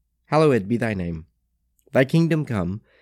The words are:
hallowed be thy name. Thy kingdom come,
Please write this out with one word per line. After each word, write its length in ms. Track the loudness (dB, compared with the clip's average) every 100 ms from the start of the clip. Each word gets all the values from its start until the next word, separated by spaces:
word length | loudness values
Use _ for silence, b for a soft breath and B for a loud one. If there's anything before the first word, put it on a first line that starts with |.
| _ _ _
hallowed 400 | 2 4 2 0
be 100 | -2
thy 180 | -2
name. 320 | -4 -6 -8 -12 _ _ _ _ _ _
Thy 120 | 0
kingdom 400 | 2 2 2 0
come, 360 | -2 -4 -4 -6 -12 _